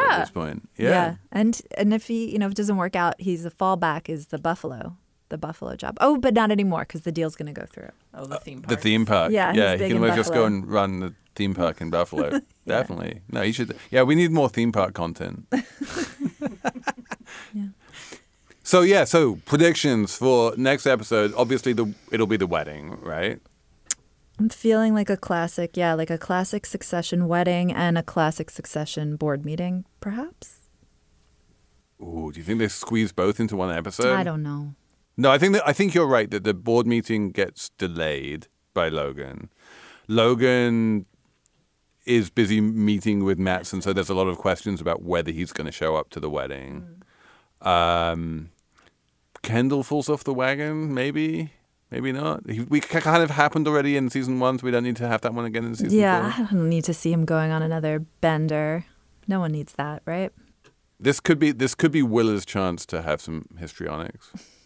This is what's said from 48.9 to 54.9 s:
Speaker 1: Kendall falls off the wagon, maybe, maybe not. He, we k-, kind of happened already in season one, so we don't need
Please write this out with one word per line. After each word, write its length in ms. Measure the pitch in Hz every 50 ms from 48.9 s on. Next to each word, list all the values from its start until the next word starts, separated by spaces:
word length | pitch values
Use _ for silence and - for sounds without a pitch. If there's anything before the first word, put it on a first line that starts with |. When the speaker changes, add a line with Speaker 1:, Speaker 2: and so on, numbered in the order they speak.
| _ _ _ _ _ _ _ _ _ -
Speaker 1:
Kendall 400 | - - 110 117 123 135 139 139
falls 260 | 127 - 147 147 131 -
off 120 | 147 143
the 120 | - 147 135
wagon, 580 | 123 127 131 139 139 147 151 156 156 156 151
maybe, 600 | 139 127 127 143 139 151 156 160 160 165 160 147 _ _ _ _ _ _ _ -
maybe 220 | 120 120 123 135
not. 360 | 127 135 151 156 151 - - -
He, 120 | 107 110
we 200 | 120 135 147 147
k-, 200 | - - - 165
kind 220 | 151 156 160 170
of 80 | 165 147
happened 360 | 143 143 147 147 - 160 151
already 300 | 151 151 147 139 143 143
in 140 | 139 131 123
season 280 | - 135 127 127 131 127
one, 200 | 127 127 131 123
so 80 | 127
we 40 | 127
don't 120 | 120 120 120
need 120 | 123